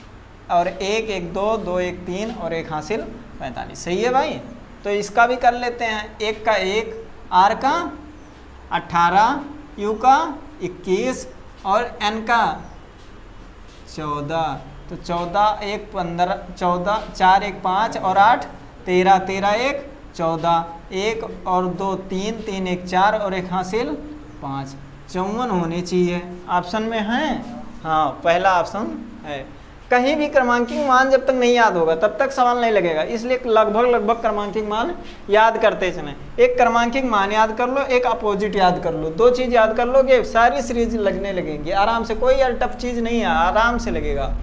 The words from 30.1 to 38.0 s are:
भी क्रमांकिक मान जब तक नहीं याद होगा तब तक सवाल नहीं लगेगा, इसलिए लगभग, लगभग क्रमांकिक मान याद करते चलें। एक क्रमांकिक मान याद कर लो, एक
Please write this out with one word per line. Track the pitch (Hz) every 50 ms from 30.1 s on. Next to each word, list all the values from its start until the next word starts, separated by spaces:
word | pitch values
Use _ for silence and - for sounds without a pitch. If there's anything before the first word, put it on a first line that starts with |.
| 311
भी | 302 294
क्रमांकिक | 294 294 277 254 240 240 240 240 233 - - 294
मान | 269 254 254 262 269
जब | 269 254 262
तक | 269 262
नहीं | 254 247 240 247
याद | 240 226 208 180
होगा | 170 165 160 160
तब | 160 214 208 214 -
तक | 269 262
सवाल | - 262 247 240 240 247
नहीं | 233 226
लगेगा, | 214 196 170 170 160 156 165
इसलिए | 226 233 220 226 247 254 247 -
लगभग, | 233 220 220 214 214 208 226 247
लगभग | 247 240 226 202 214 233 226
क्रमांकिक | - 220 208 208 208 202 180 220 214
मान | 208 208 220 240 349 349 - - - - - - -
याद | 202 214 220 226 220
करते | 214 226 208 175 180 185 180
चलें। | 175 170 151 143 135 - - - -
एक | 233 240 247 247
क्रमांकिक | 247 240 233 233 233 240 233 240 269 262
मान | 247 220 202 196 196
याद | 214 214 220 220 220
कर | 233 247 247
लो, | 262 277 269
एक | - 254 247